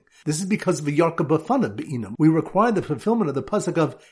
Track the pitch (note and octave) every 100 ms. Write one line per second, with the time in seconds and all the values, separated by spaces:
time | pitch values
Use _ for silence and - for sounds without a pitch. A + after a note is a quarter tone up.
0 | _ _ D#3 D3+ F#3+ G#3+ F#3 D3 D3 D3
1 | E3 E3 D3 D#3 - C4 C3 G#2+ D#3 B2
2 | G2+ A#2 D#3 D#3+ - F#3 A#3+ F#3+ - D3
3 | G#3 A#3 D#3 C3+ - G#3 F3 D#3+ C#3+ -
4 | -